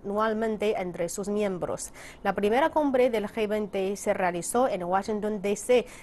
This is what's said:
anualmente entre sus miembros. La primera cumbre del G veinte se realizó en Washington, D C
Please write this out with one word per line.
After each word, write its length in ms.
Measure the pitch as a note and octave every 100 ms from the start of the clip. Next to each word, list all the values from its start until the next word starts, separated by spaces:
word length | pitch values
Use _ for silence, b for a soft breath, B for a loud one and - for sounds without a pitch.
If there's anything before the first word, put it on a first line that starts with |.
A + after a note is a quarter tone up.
anualmente 760 | G3+ G#3 A3 A3 A3+ G#3+ G#3 G#3
entre 300 | F3+ E3+ F3
sus 180 | - G3
miembros. 640 | G#3 G#3 F3+ - - - B B B
La 140 | G3+ F#3+
primera 340 | G#3 A#3+ D#4
cumbre 400 | D#4+ D4 B3+ B3+
del 160 | A3 G3+
G 220 | - G#3
veinte 480 | G#3+ G#3 G3 F#3+ G3+
se 180 | G#3+
realizó 540 | G3 F3+ F3 E3+ A#3+ -
en 160 | F#3+
Washington, 580 | E3+ F#3+ G3+ G#3+ G#3+ G#3+
D 140 | G3 F#3+
C 320 | - B3 B B